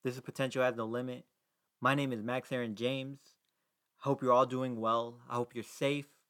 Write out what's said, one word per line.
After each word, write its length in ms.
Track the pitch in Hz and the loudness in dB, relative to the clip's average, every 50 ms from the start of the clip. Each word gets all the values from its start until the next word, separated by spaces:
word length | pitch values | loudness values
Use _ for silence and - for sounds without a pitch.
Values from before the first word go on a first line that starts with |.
| _ | _
This 120 | 131 123 | -4 -6
is 40 | 127 | -4
Potential 420 | - - - - 135 131 - 131 | -10 -12 -4 -2 -2 -2 2 2
Has 140 | 127 127 120 | 2 2 2
No 80 | 113 113 | 0 -4
Limit. 400 | 110 117 120 127 127 123 127 - _ _ _ _ _ _ _ _ _ _ _ | -4 -4 -4 -4 -6 -8 -10 -14 _ _ _ _ _ _ _ _ _ _ _
My 140 | 120 127 135 | 2 4 4
name 180 | 143 143 135 | 4 2 0
is 100 | 123 113 | -2 -4
Max 300 | 104 120 123 131 127 - | -2 -2 -4 -4 -4 -4
Aaron 220 | 135 123 120 113 107 | -4 -2 -2 -4 -4
James. 460 | 98 117 123 135 135 131 135 139 139 _ - _ _ _ _ _ _ _ _ _ _ _ _ _ _ | -2 -2 -2 -2 -2 -6 -8 -12 -14 _ -20 _ _ _ _ _ _ _ _ _ _ _ _ _ _
Hope 200 | - 139 139 139 | 0 0 0 2
you're 140 | 135 127 123 | 4 6 6
all 100 | 123 131 | 6 6
doing 340 | 123 127 127 131 127 123 113 | 4 2 -4 -2 -4 -4 -2
well. 400 | 113 113 113 117 117 120 120 120 120 | 0 2 2 2 0 -4 -8 -14 -12
I 100 | 123 120 | -6 -4
hope 180 | 120 123 - - | -4 -4 -2 -4
you're 100 | 120 107 | -10 -10
safe. 440 | - - - 143 139 143 143 135 _ _ _ _ | -8 -6 -2 0 0 0 -2 -4 _ _ _ _